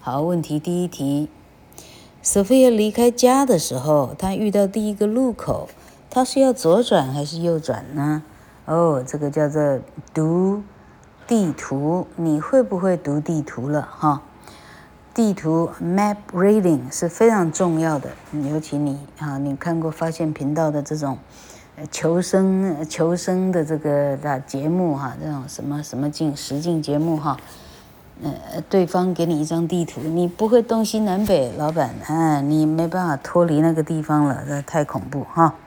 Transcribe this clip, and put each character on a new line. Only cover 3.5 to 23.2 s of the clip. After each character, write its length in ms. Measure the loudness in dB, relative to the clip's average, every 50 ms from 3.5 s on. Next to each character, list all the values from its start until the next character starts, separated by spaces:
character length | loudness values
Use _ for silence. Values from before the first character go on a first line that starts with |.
| 2 2
时 200 | 2 -2 -6 -4
候， 360 | 0 2 2 4 2 0 -4 -4
她 160 | -4 -4 -2
遇 160 | 0 -2 0
到 160 | 2 2 2
第 220 | 2 0 -2 -2 -2
一 60 | -2
个 120 | 0 0
路 240 | 0 2 2 0 0
口， 380 | -2 -4 -4 -4 -4 -4 -4 -12 -18 -20 -20 -20 -20 -20 -20 -4
她 160 | 0 0 0
是 160 | 2 4 4
要 140 | 4 4 4
左 280 | 2 4 4 4 4 4
转 300 | 4 4 2 2 2 -2
还 100 | -4 -4
是 160 | -4 -4 -2
右 200 | -2 0 0 0
转 260 | -2 -4 -6 -6 -6 -8 -4
呢？ 280 | -2 0 0 -2 -2 -4 -10 -20 -20 -20 -20 -20 -20 -8
哦， 400 | -2 0 2 4 4 2 0 -2
这 120 | -4 -6 -4
个 120 | -4 -2
叫 160 | 0 0 0
做 340 | 0 2 2 2 2 0 -2 -4 -10 -18 -18 -20 -8 -4
读 480 | -2 0 2 2 2 2 2 0 -2 -6 -12 -18 -20 -20 -20 -20 -20 -20 -20 -20 -20 -4
地 260 | 0 2 2 2 2 -2
图， 540 | -4 -6 -6 -4 -2 0 0 0 -2 -2 -6 -6
你 240 | -4 0 0 0 0
会 220 | 0 2 2 2 2
不 160 | 2 -2 -2
会 180 | 0 0 0
读 240 | 0 -2 -4 -4 -4
地 220 | -2 -2 -2 -2 -4
图 260 | -6 -8 -8 -6 -4
了 140 | -2 -4 -4
哈？ 400 | -6 -10 -2 0 0 0 0 -4 -16 -20 -20 -20 -20 -20 -20 -20 -20 -20 -20 -20 -20 -20 -20 -20 -8 0
地 220 | 0 2 2 2
图， 360 | 0 0 0 2 2 0 -2 -4 -6 -4
map 340 | -2 0 0 0 0 -2 -4 -10 -8 -2
reading 580 | 2 4 6 6 6 4 4 2 2 0 -6
是 180 | -6 -4 -4 -4
非 200 | 0 4 4 4
常 240 | 4 4 0 0 0
重 260 | 0 0 2 2 2
要 200 | 0 0 0 -2
的， 120 | -4 -8 -14 -14 -16 -10 -6 -6 -4 -2
尤 100 | -4 -4
其 200 | -4 -4 -4 -2
你， 280 | -2 -2 -4 -6 -10 -18 -14 -10
啊， 180 | -8 -6 -4
你 180 | -4 -4 -4 -4
看 220 | -4 -4 -4 -2 -2
过 120 | -2 -4
发 200 | -4 -4 -4 -4
现 220 | -4 -4 -4 -4 -4
频 220 | -4 -4 -2 0
道 160 | 0 0 0
的 120 | 0 -2 -4
这 140 | -4 -6
种， 220 | -4 -4 -6 -6 -8 -12 -20 -20 -20 -20 -20 -20 -20 -20 -20 -18
呃， 80 | -16 -16 -12
求 320 | -10 -2 0 0 2 2 0
生， 680 | 2 2 2 4 4 2 2 0 0 -2 -4 -6 -8
求 280 | -2 0 0 0 0
生 340 | -2